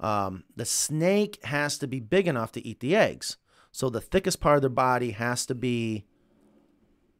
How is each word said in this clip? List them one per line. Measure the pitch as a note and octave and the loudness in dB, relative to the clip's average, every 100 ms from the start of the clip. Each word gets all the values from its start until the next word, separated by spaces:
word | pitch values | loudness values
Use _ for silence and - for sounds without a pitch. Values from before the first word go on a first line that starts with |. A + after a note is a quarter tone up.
Um, | - G#2 F#2+ F#2 - - | -2 0 -2 -6 -10 -8
the | A#2 | -4
snake | - - D3+ F3 G3+ G#3 G#3 | -2 -2 0 2 2 0 -4
has | - C#3+ D3 - | -6 -2 -2 -4
to | C3+ | -6
be | C3 | -6
big | A2 F#3 F3 | 0 2 2
enough | C3 A2+ | 0 -2
to | A#2+ A#2+ | -6 -10
eat | G#2+ | -6
the | B2+ G#3 | 0 4
eggs. | C#3 B1+ - - _ _ _ | 2 0 -10 -10 _ _ _
So | - C3 | -4 -2
the | A2+ | -2
thickest | - F#3+ F#3+ - | 0 0 0 0
part | D#3+ D3 | 4 6
of | |
their | C3+ | 4
body | B2 B2+ B2 B2 | 2 2 2 0
has | G2 A#2+ A#2+ - | -2 -2 -2 -2
to | |
be, | B2 B2+ A#2+ A2+ G#2+ - _ _ _ _ _ _ _ _ _ _ | -2 0 0 0 -4 -8 _ _ _ _ _ _ _ _ _ _